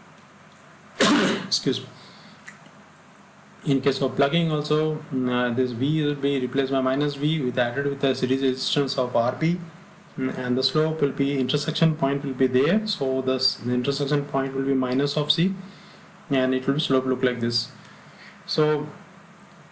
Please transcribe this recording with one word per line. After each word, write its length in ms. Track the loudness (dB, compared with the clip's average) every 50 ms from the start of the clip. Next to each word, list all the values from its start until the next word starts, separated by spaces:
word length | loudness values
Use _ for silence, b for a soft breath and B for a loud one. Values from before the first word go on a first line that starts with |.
| -20 -20 -20 -20 -20 -20 -20 -20 -20 -20 -20 -20 -20 -20 -20 -20 -20 -20 -2 0
<coughs> 460 | 2 4 4 4 2 2 0 -2 -4
excuse 340 | -4 -4 -2 0 -2 -2 -2
me. 40 | -6 -10 B B B B B B B B B B B -20 -20 -20 -20 -20 -20 -20 -20 -20 -20 -20 -20 -20 -20 -20 -20 -20 -20 -20 -20 -20 -20 -8 -2
In 160 | 0 0 2
case 200 | 2 0 0 0
of 140 | -2 -2 0
plugging 360 | 2 2 2 2 0 0 0
also, 440 | 0 -2 0 0 0 0 0 0 -2 -4 -6 -6 -4
mm, 160 | -2 -2 0
uh, 240 | 0 0 0 0 0
this 180 | 0 0 -2
V 320 | -2 -2 0 0 2 2 0
will 120 | 0 -2
be 240 | 0 -2 -2 0 0
replaced 320 | -2 -2 0 -2 -2 0
by 100 | 0 0
minus 340 | 0 0 0 0 0 -2 -2
V 240 | -2 -2 -2 0 0
with, 180 | -2 -2 0 0
added 260 | 0 0 -2 -2 -2
with 140 | -2 -2 0
the 140 | 0 0 0
series 260 | 0 0 0 0 2
resistance 560 | 2 0 0 -2 -2 -2 0 0 0 0 0 -2
of 180 | -2 0 0
R 180 | 0 0 0 0
B, 260 | 0 0 0 0 0 -4 -10 -16 -20 -20 -20 -20 -20 -20 -14 -8 -4
mm, 180 | -4 -4 -4 -4
and 180 | -2 0 0 0
the 60 | 0
slope 380 | 0 2 2 2 2 2 0
will 100 | 0 0
be, 280 | 2 0 0 0 2 0
intersection 560 | 0 0 0 -2 -2 -2 0 2 2 2 2
point 300 | 2 0 0 0 0 -2
will 80 | -4 0
be 140 | 2 2 4
there. 400 | 4 4 4 4 2 2 0 -2
So 340 | -4 -2 -2 0 0 0
this, 360 | 0 0 0 0 0 -2 -2 -2
the 180 | -2 -2 -2
intersection 500 | 0 0 0 -2 -2 0 0 0 0 0
point 300 | 0 -2 -2 -2 0 -2
will 100 | -2 0
be 80 | 2 2
minus 420 | 2 2 2 2 0 0 0 0
of 160 | 0 0 0
C, 220 | 2 2 2 0 0 B B B B B B B B B B B B -20 -6 -2
and 240 | 0 2 2 2 2
it 140 | 0 0 0
will 120 | 0 0
slope 260 | 0 2 2 2 2
look 180 | 2 0 2 2
like 160 | 0 0 0
this. 300 | -2 -2 -2 -2 -4 -4 -10 B B B B B B B B B B B B B -12
So 420 | -4 0 2 2 2 2 0 -2 -6 -10 -16 -20 -20 -20 -20 -20 -20 -20 -20 -20 -20 -20 -20 -20 -20